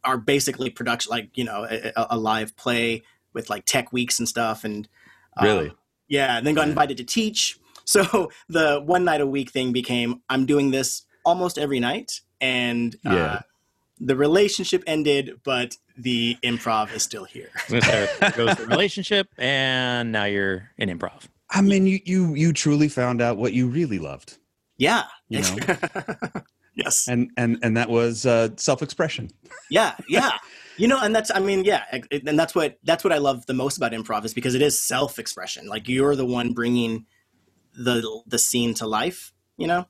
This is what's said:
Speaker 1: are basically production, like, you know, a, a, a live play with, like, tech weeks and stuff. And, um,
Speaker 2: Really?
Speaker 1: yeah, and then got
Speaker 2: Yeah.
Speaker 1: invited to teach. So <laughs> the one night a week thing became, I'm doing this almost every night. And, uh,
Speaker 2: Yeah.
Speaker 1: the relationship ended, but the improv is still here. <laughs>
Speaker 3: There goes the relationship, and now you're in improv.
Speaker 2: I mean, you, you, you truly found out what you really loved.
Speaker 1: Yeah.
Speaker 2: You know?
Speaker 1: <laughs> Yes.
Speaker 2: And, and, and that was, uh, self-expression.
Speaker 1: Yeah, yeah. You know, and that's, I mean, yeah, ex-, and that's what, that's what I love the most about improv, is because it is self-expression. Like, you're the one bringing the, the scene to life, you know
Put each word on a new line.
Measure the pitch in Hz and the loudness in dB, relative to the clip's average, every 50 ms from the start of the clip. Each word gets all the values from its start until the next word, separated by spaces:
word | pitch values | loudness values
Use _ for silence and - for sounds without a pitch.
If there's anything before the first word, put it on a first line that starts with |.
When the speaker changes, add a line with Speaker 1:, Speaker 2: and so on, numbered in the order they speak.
| - | 0
Speaker 1:
are | 127 131 123 | 0 -2 0
basically | 107 - 139 143 135 139 127 120 131 131 | 2 2 2 2 2 0 -4 -4 -6 -6
production, | - - 123 120 117 120 - - | -6 -6 -4 -2 -2 -2 -2 -4
like, | 117 120 107 - _ | -4 -6 -6 -6 _
you | 127 123 | -6 -6
know, | 113 107 101 110 110 | -4 -4 -6 -6 -4
a, | 110 110 - 110 - | -6 -4 -4 -4 -2
a, | 113 113 - | -2 -2 0
a | 120 113 | -2 -2
live | 110 110 110 110 110 110 - | 0 0 0 0 -2 -6 -10
play | _ - 127 120 117 117 117 113 110 _ _ _ _ _ _ _ | _ -2 -2 0 0 0 0 -2 -4 _ _ _ _ _ _ _
with, | 120 113 - | -12 -8 -8
like, | 107 101 - | -8 -6 -4
tech | - - 135 127 - - | 0 0 0 -2 0 -2
weeks | 127 123 120 - - | -4 -2 -2 -2 -2
and | 120 113 | -2 -4
stuff. | - 117 117 113 110 110 - | -2 -2 -2 -2 -2 -4 -6
And, | 110 104 104 104 _ _ _ _ - - _ _ _ _ | -8 -8 -8 -10 _ _ _ _ -20 -20 _ _ _ _
um, | - 98 | 2 4
Speaker 2:
Really? | 104 107 92 78 76 - _ _ _ _ _ _ _ | 4 4 4 0 -4 -8 _ _ _ _ _ _ _
Speaker 1:
yeah, | 143 139 139 131 120 117 | 0 0 2 2 0 0
and | 113 | 2
then | 147 151 | 2 2
got | 151 151 | 2 2
Speaker 2:
Yeah. | 147 | 2
Speaker 1:
invited | 147 156 151 139 135 | 2 2 0 0 0
to | 120 123 | -10 -8
teach. | - - 233 220 214 220 - - - - _ _ _ _ - _ | -2 0 0 0 0 0 -2 -2 -2 -4 _ _ _ _ -14 _
So | - - 202 190 170 - 196 175 - - - | 2 4 4 4 4 2 0 0 0 -6 -16
<laughs> | - _ | -18 _
the | 160 165 160 151 143 147 | 0 2 4 4 2 0
one | 143 147 180 180 180 | 0 0 2 2 4
night | 175 156 151 | 2 2 2
a | 143 | 0
week | 139 135 139 135 123 | 0 0 -2 -4 -2
thing | - 135 131 127 120 | -2 -2 0 0 0
became, | 127 123 - 127 120 120 117 120 - _ _ | -2 -2 0 0 0 0 0 -2 -6 _ _
I'm | 131 131 135 | 0 0 2
doing | 127 143 147 139 139 131 | 4 4 2 4 2 2
this | 135 131 - - - _ _ _ _ _ | 0 0 -2 -4 -8 _ _ _ _ _
almost | 165 170 180 180 175 175 - | 0 2 2 0 -4 -2 -2
every | 147 143 139 127 | -2 -2 0 0
night. | 120 120 147 220 269 - - - _ _ _ _ | 0 0 -2 -4 -6 -10 -12 -14 _ _ _ _
And, | 131 131 127 123 123 120 120 120 120 117 - - - | -2 0 0 0 0 0 0 -2 -2 -4 -6 -6 -2
uh, | - 190 | 0 0
Speaker 2:
Yeah. | - 82 76 104 104 107 _ _ _ _ _ _ _ _ _ _ _ | 2 2 0 -4 -6 -10 _ _ _ _ _ _ _ _ _ _ _
Speaker 1:
the | - 127 135 | 0 0 2
relationship | 131 143 147 165 190 208 202 196 - 185 - - 180 - - | 2 4 4 6 4 4 4 2 -4 -2 0 0 -2 0 0
ended, | 160 156 151 147 143 139 135 120 - - _ | -2 0 2 2 2 2 0 -4 -10 -10 _
but | 143 131 123 123 120 - - _ _ _ | -2 -2 -2 -2 -4 -8 -18 _ _ _
the | - 117 127 123 117 117 117 120 - - | -8 -4 -2 0 0 0 0 -2 -2 -2
improv | 123 120 117 - 120 110 110 107 101 107 | -2 -2 -2 0 0 0 0 0 -2 -4
is | 107 - | -6 -6
still | - - 107 95 | -6 -6 -12 -14
here. | - - - - - - - | -14 -16 -18 -18 -14 -12 -12
<laughs> | - - | -6 0
Speaker 3:
There | - 196 214 - - 107 101 98 - - 202 202 - | 2 2 4 4 4 2 2 0 0 2 2 2 2
goes | 117 117 113 95 | 2 2 2 2
the | 95 113 | 0 0
relationship, | 113 - 151 202 196 - - 190 - 214 202 190 _ _ - | -2 0 2 2 0 -2 -6 -4 0 0 0 0 _ _ -4
and | 123 127 139 135 135 131 131 127 127 123 123 120 120 117 | -2 0 0 0 0 0 0 0 0 0 0 -2 -2 -2
now | 110 107 101 | -2 0 0
you're | 104 101 101 98 98 95 92 101 - _ | 0 0 0 0 0 -2 -4 -6 -12 _
in | - 117 98 | -4 -4 -4
improv. | 87 85 - 90 - - - - _ _ _ _ | -4 -4 -6 -8 -8 -12 -20 -20 _ _ _ _
Speaker 2:
I | - 190 196 | 2 4 4
mean, | 196 202 196 190 | 6 6 6 4
you, | 190 190 190 - | 4 2 2 -2
you, | 175 185 190 185 165 147 | 0 2 2 2 2 2
you | 143 160 170 156 | 2 2 2 2
truly | - - 156 147 147 151 151 | 2 2 2 4 4 4 2
found | - - 123 123 123 117 120 | 2 0 0 0 2 2 2
out | 120 117 | 0 0
what | 101 117 123 95 | 0 -2 0 2
you | 123 127 123 | 2 0 0
really | 120 160 175 139 107 90 | 0 -2 -2 -2 -2 -4
loved. | 80 71 69 65 - - - _ _ _ _ _ _ _ _ | -6 -8 -10 -12 -16 -20 -20 _ _ _ _ _ _ _ _
Speaker 1:
Yeah. | _ 123 156 226 226 - - - - _ _ | _ 2 2 2 2 0 -4 -12 -20 _ _
Speaker 2:
You | 113 - | -6 -4
know? | - 92 - | -4 -4 -4
Speaker 1:
<laughs> | - - - 175 - - 156 - 196 - - 190 - - - _ 175 - _ _ _ _ _ _ | -4 -2 -2 -2 -2 -2 -6 -6 -8 -10 -10 -10 -8 -10 -10 _ -12 -14 _ _ _ _ _ _
Yes. | - - - - - - | -6 -4 0 0 0 0
Speaker 2:
And, | - 123 120 120 123 - | 0 0 0 0 -2 -2
and, | - 120 117 117 117 120 | -2 0 0 0 0 0
and | 117 110 | 0 2
that | 117 120 110 | 0 0 2
was, | 117 117 117 117 117 110 - | 2 2 2 2 -2 0 2
uh, | 131 120 117 113 110 107 | 2 4 4 2 0 -2
self-expression. | - - - 139 131 156 139 - - 170 156 - - 113 90 _ _ _ - - - - - | -4 0 0 0 0 -2 -10 -4 -4 -4 -4 -4 -8 -12 -12 _ _ _ -20 -20 -20 -12 -2
Speaker 1:
Yeah, | - 190 220 160 104 - - - | 0 2 2 2 -2 -8 -6 0
yeah. | 302 - 262 240 131 101 - - - - - - - | 0 2 2 2 0 -4 -8 -16 -20 -20 -20 -20 -4
You | - 190 233 | 0 2 4
know, | 269 262 | 4 4
and | 240 208 220 | 2 2 2
that's, | 220 214 - - | 0 0 0 -2
I | 196 | 0
mean, | 190 202 196 190 185 | 0 2 0 2 2
yeah, | 202 202 135 104 - - | 2 2 2 0 -4 -8
ex-, | 131 120 - 143 147 127 | -10 -8 -6 -6 -6 -2
and | 147 151 | 0 2
that's | 151 165 156 - | 2 2 2 2
what, | 175 160 147 - _ _ | 0 0 0 -2 _ _
that's | 139 165 165 - | 0 0 2 2
what | 196 165 | 2 2
I | 151 | 2
love | 143 139 135 120 120 | 2 0 0 -2 -4
the | - 127 | -4 -4
most | 127 131 139 - | -2 -2 -2 -2
about | - 131 117 110 | -2 -4 -4 -4
improv, | 113 107 - 113 107 104 | -4 -6 -4 -4 -4 -4
is | 113 - | -4 -6
because | 123 120 131 123 | -4 -2 0 2
it | 131 | 4
is | 147 147 139 - | 4 4 2 0
self-expression. | - - 127 127 143 139 - - 113 - - - 92 95 - - - 101 | -2 -2 0 -2 -2 -2 -4 -10 -10 -10 -10 -10 -10 -12 -12 -12 -12 -12
Like, | 101 110 98 - | -12 -10 -4 -2
you're | 127 131 139 143 147 | 0 2 4 2 2
the | 135 131 | 2 0
one | 123 123 123 120 123 120 | -2 -2 -2 -2 -2 -2
bringing | 120 117 120 123 120 120 113 113 113 113 _ _ _ _ _ _ _ _ _ _ _ _ _ _ - | 0 0 2 2 2 2 0 -2 -6 -8 _ _ _ _ _ _ _ _ _ _ _ _ _ _ -4
the, | 120 123 120 117 - 110 110 113 _ | -2 0 0 0 -2 -4 -10 -12 _
the | - - 117 | -4 -2 0
scene | - - - 123 120 117 113 | 0 2 2 0 0 0 -2
to | - 117 107 | -2 -4 -2
life, | 107 107 123 175 180 - - - _ _ _ _ _ | -2 0 -2 -2 -4 -8 -16 -20 _ _ _ _ _
you | - 170 160 | -6 -2 0
know | 175 175 180 _ | 0 0 -2 _